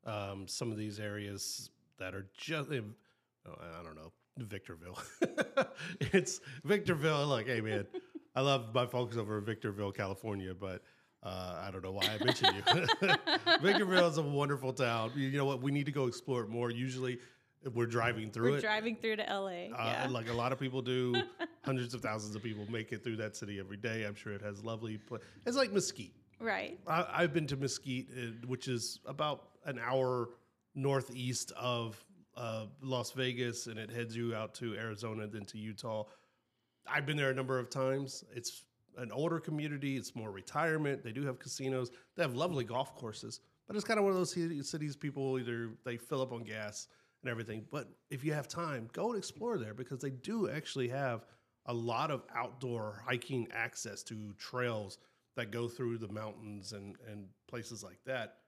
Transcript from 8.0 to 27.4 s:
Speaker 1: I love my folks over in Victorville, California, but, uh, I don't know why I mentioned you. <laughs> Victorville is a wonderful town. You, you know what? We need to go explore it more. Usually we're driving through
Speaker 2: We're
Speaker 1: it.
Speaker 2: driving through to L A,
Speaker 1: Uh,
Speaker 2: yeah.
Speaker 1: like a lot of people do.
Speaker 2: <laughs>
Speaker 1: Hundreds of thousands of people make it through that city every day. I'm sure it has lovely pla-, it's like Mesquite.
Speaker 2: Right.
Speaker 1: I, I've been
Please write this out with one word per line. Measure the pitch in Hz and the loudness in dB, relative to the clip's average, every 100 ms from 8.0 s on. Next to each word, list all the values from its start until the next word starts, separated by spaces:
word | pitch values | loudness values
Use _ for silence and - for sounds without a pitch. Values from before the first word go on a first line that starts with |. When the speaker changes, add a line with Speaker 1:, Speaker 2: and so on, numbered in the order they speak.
| - - _ - | -10 -18 _ 2
Speaker 1:
I | |
love | 139 135 113 | 6 4 4
my | 120 123 | 2 4
folks | 123 120 117 | 2 0 0
over | 104 107 | 0 0
in | 104 | 0
Victorville, | 110 110 98 101 | -2 -2 0 -2
California, | 98 98 98 110 98 92 | 0 -2 -2 -4 -2 -4
but, | 90 95 92 - - _ _ | -4 -6 -6 -10 -20 _ _
uh, | 101 92 92 85 95 | -8 -6 -6 -6 -6
I | |
don't | 95 | -6
know | 92 | -4
why | 98 95 110 | 0 0 2
I | |
mentioned | 359 - - 403 | 2 6 6 6
you. | 381 - - - - | 6 6 6 4 6
<laughs> | 403 - 320 - 330 | 6 4 2 6 6
Victorville | 170 214 196 185 175 | 8 6 6 8 8
is | 151 | 6
a | |
wonderful | 143 143 143 139 131 | 2 4 4 2 0
town. | 127 123 117 113 135 | 2 4 4 2 2
You, | 135 | 2
you | 139 | 4
know | 139 | 2
what? | 131 | 2
We | 135 | 2
need | 143 143 | 2 2
to | |
go | 151 131 | 2 2
explore | 120 - 127 | 0 0 0
it | 107 | 0
more. | 117 120 | 0 0
Usually | 117 131 127 127 120 - - _ _ 135 | 2 -2 0 -2 -2 -8 -20 _ _ -4
we're | 117 117 | 2 4
driving | 117 117 110 107 | 6 4 4 -2
through | 113 120 | 4 6
Speaker 2:
We're | 143 | 6
Speaker 1:
it. | |
Speaker 2:
driving | 214 214 226 226 | 4 2 0 0
through | 226 214 | 0 0
to | - | 0
L | 196 196 | 0 0
A, | 175 180 | -4 -6
Speaker 1:
Uh, | - 113 | -2 0
Speaker 2:
yeah. | - 131 | 2 0
Speaker 1:
like | 123 113 | 0 0
a | |
lot | 117 120 | 2 2
of | 131 | 2
people | 135 131 | 0 0
do. | 123 127 123 120 - - | 2 2 4 4 2 -4
Speaker 2:
<laughs> | 339 - | -8 -6
Speaker 1:
Hundreds | - 131 120 | -2 0 0
of | 120 | -2
thousands | 110 107 107 107 | -2 -2 -4 -4
of | |
people | 113 107 104 | -4 -4 -4
make | 117 113 | -4 -4
it | 110 | -4
through | 123 113 | -2 -2
that | 107 - | -4 -4
city | 101 101 | -6 -6
every | 95 104 | -6 -4
day. | 113 110 104 | -2 0 -2
I'm | 104 | -4
sure | - | -6
it | 101 | -6
has | 104 101 | -6 -6
lovely | 110 113 113 107 | -6 -4 -4 -6
pla-, | - 117 - - - | -6 -10 -10 -6 -2
it's | 254 | 2
like | 254 | 4
Mesquite. | 202 - - 101 - _ _ | 4 2 -4 -12 -14 _ _
Speaker 2:
Right. | 226 190 95 349 - | -2 -2 -2 -8 0
Speaker 1:
I, | 160 175 | 2 2
I've | 143 170 | 4 4
been | 160 | 4